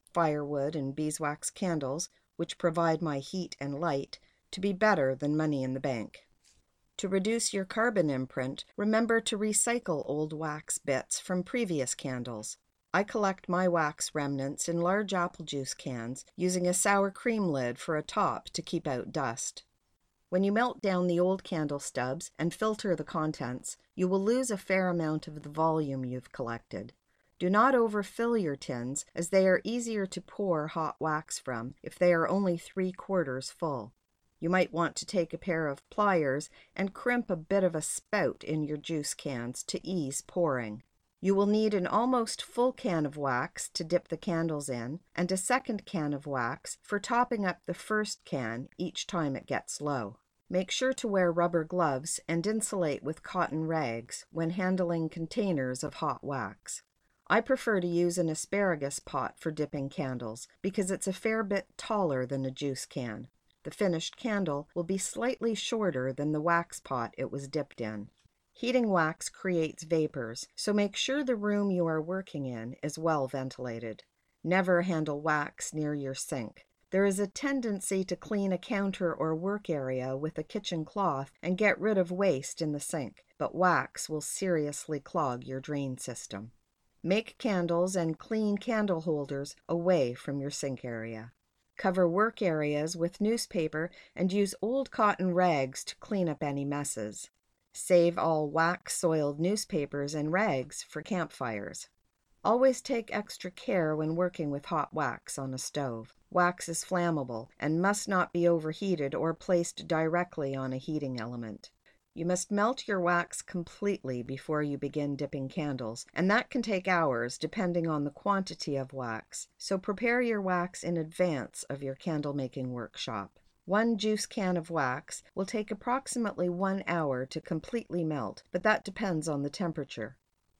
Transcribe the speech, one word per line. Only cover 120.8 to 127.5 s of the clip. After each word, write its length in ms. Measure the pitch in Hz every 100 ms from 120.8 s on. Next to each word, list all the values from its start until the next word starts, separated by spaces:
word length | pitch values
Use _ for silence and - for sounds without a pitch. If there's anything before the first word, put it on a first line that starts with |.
in 140 | 170 170
advance 640 | 156 - 180 143 107 - -
of 140 | 139
your 100 | 139
candle-making 800 | 135 - 156 147 143 127 143 127
workshop. 640 | 123 113 - - 110 98 _ _ _ -
One 320 | 202 233 220
juice 280 | 214 214 -
can 300 | - 185 180
of 140 | 160
wax 540 | 165 131 131 - - - -
will 100 | 190
take 260 | 214 214
approximately 760 | 202 254 254 - 254 214 - 180
one 380 | 175 190 196 -
hour 380 | 170 151 127 135
to 160 | 156
completely 600 | -